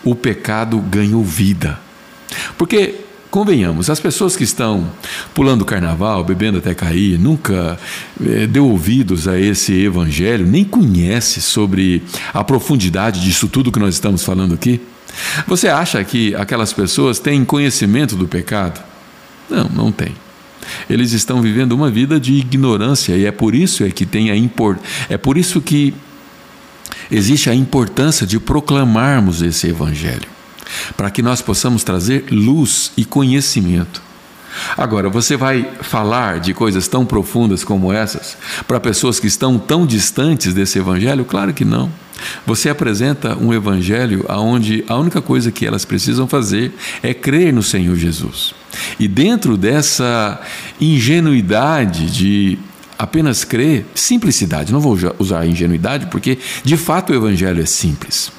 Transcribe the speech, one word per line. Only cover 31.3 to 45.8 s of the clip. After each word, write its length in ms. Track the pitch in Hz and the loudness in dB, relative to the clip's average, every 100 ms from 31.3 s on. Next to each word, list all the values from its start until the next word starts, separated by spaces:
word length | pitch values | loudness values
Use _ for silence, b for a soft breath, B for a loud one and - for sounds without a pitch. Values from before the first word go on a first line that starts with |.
| 127 | 0
possamos 420 | - 98 127 120 | -2 -2 2 0
trazer 420 | - 92 92 135 131 | 0 -2 0 -2 0
luz 600 | 107 107 151 131 - - - | 2 4 4 2 0 -2 -2
e 80 | 110 | 0
conhecimento. 960 | 143 135 131 135 - 92 87 87 - - - - - B B B B | 2 2 2 0 0 2 0 -2 -8 -18 -20 -20 -20 B B B B
Agora, 320 | 127 107 98 | -2 0 0
você 260 | 104 117 139 | 0 0 0
vai 340 | 131 131 113 - | 0 0 -2 -8
falar 580 | - 120 107 117 113 85 | -6 -2 0 0 0 -2
de 140 | 87 | -2
coisas 340 | 92 113 95 87 | 0 0 0 0
tão 180 | 127 123 | 0 2
profundas 580 | 107 92 120 113 95 | 0 0 0 2 0
como 280 | - 101 92 | 0 0 2
essas 460 | 104 110 - - - B B - | 0 -2 -6 -12 -16 B B -4
para 120 | 127 | -2
pessoas 400 | 120 101 127 113 | 0 0 0 0
que 80 | 107 | -2
estão 320 | - 131 123 | 0 2 0
tão 260 | - 156 170 | 2 2 2
distantes 680 | 110 95 - 143 151 95 | 2 0 0 0 2 0
desse 260 | 92 98 - | 0 0 0
evangelho? 460 | 92 92 117 139 123 | 0 0 0 0 -2
Claro 280 | 196 196 | -2 -2
que 120 | 147 104 | 0 0
não. 260 | 113 131 160 - B B B - | 0 -2 -6 -16 B B B -4
Você 240 | 113 156 | -2 -2
apresenta 640 | 147 131 101 127 143 127 110 | 0 -2 0 0 0 -4 -2
um 180 | 117 | 0
evangelho 720 | 113 104 95 90 110 127 95 - | 0 0 0 0 0 0 -2 -2
aonde 560 | 95 110 123 107 110 107 | -2 0 2 2 0 -2
a 80 | 117 | 0
única 260 | 165 - | 0 -2
coisa 300 | - 131 117 | 0 0 0
que 140 | - 107 | -2 -4
elas 180 | 107 | -4